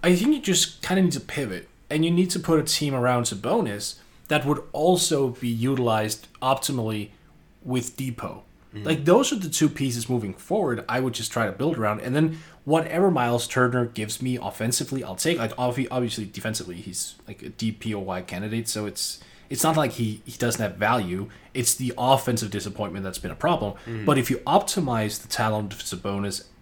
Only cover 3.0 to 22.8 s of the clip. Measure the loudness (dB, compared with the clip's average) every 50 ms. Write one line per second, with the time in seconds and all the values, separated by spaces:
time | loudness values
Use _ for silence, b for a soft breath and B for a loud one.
3 | 2 4 2 2 2 0 -4 -4 -2 0 2 2 2 0 -4 -6 -6 -8 -10 b
4 | b b b b b 0 0 0 2 2 0 0 -2 -8 -2 2 4 4 6 4
5 | 4 2 2 2 2 0 0 -2 -2 -2 0 0 2 0 2 2 2 2 2 2
6 | 2 0 -4 -6 -10 -20 -12 -2 2 2 2 2 0 -4 -2 -2 -2 -2 -2 -4
7 | -6 -8 b b b b b -20 -20 _ _ _ -6 -2 -2 -2 -2 -4 -8 -6
8 | -6 -6 -6 -6 -8 -10 -10 -12 -18 _ -20 _ _ -16 -14 -8 -2 0 0 2
9 | 6 6 8 8 6 4 0 -2 -4 -4 0 2 2 2 2 0 -2 -2 -2 -4
10 | -2 0 0 0 0 -4 -8 -10 -4 -2 0 0 2 0 -2 -2 -2 -2 -2 0
11 | 0 0 -2 -4 -6 -4 -2 0 0 0 0 0 0 0 0 2 0 0 0 0
12 | -2 0 2 4 4 2 2 B B B B B _ 2 2 2 2 2 0 2
13 | 4 4 4 4 2 2 2 0 0 0 2 4 4 4 4 2 0 0 -2 -6
14 | -6 -6 -4 -4 -2 -2 -2 -4 -4 -8 -6 -2 -2 0 0 0 -2 -2 -4 -6
15 | -6 -6 -6 -2 0 0 0 0 -2 -4 -2 -2 -2 0 0 0 -2 -2 0 -2
16 | -2 -2 -2 -4 -8 -8 -8 -6 -6 -4 -4 -4 -6 -8 -12 -12 -10 -10 -8 -8
17 | -8 -8 -10 -18 -18 -18 -16 -14 -14 -14 -10 -4 -4 -4 -4 -2 -6 -4 -4 -4
18 | -4 -4 -6 -6 -6 -8 -8 -6 -6 -4 -4 -4 -4 -4 -4 -4 -4 -6 -4 -6
19 | -6 -6 -6 -10 B B B B B B -4 0 2 2 4 4 2 0 0 -2
20 | -2 -2 -2 -6 -12 -16 -4 -2 0 0 0 0 -2 -4 -2 0 2 2 2 2
21 | 0 -2 -4 -6 -6 -8 B B B B -6 -2 0 0 0 0 -2 -4 -2 0
22 | 4 4 4 4 4 0 0 0 -2 -4 -4 -4 -6 -6 -6 -6